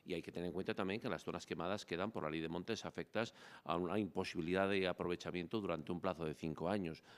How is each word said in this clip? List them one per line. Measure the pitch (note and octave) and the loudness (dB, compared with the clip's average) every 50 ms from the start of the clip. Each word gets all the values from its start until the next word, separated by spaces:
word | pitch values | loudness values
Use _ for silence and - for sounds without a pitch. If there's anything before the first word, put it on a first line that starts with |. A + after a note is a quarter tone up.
| - | -8
Y | - F2 | -4 -4
hay | E2 D#2+ | -4 -4
que | - | -4
tener | E2+ E2 F2 F2 | -4 -4 -2 -2
en | D#2 | -2
cuenta | F2+ F#2+ - A2 | -2 -2 0 0
también | - G2+ F#2+ G2 A2+ | 0 2 0 0 0
que | - B2 | 0 -2
las | F2 D#2+ - | -2 -2 -2
zonas | - D#2+ F2 - | -4 -6 -6 -4
quemadas | - - D#2 E2 F2 G2 G#2 - | -4 -4 -2 0 0 -2 -2 -2
quedan, | - F2 E2 F#2 G#2+ | -2 0 0 0 0
por | A2 A2 - | 0 0 -2
la | D2+ | 0
ley | D2+ D#2+ | 0 0
de | D#2+ D#2+ | 0 0
montes, | E2 F2+ F2+ - A2+ G2 - | -2 -2 -2 -2 -4 -2 -2
afectas | E2+ - - E2 - - G#2+ A2+ - - - - - - - - | -4 -4 -4 -6 -2 0 0 0 0 -4 -12 -18 -16 -18 -14 -2
a | - E2 F2 | 0 2 2
una | F2+ E2+ F2 G#2+ | 2 2 2 2
imposibilidad | G#2+ F2+ - F#2 F#2+ - - E2+ E2 E2 F2+ F#2+ G2 G2 | 2 2 0 0 -2 0 0 -2 0 4 6 6 6 6
de | G2+ G2 F#2+ F2+ | 6 4 4 4
aprovechamiento | F2 - F2 F2 F2 E2+ - F2 D#2+ F2+ F2 E2 - A2+ | 2 2 2 0 0 0 -2 -4 -2 -2 -2 0 -2 -2
durante | G2+ F2+ F2 D#2+ D2+ - | 0 0 0 0 0 -2
un | F2+ F2 | -4 0
plazo | - F#2+ F2+ D#2+ E2 | 0 0 0 0 -2
de | D#2 D2 | -2 -2
cinco | - - D#2+ D2+ - D#2+ E2+ | -2 -2 -2 -2 0 0 2
años, | G2+ G#2 F#2 D#2+ D#2+ - - - - | 2 2 2 -2 -4 -6 -12 -18 -20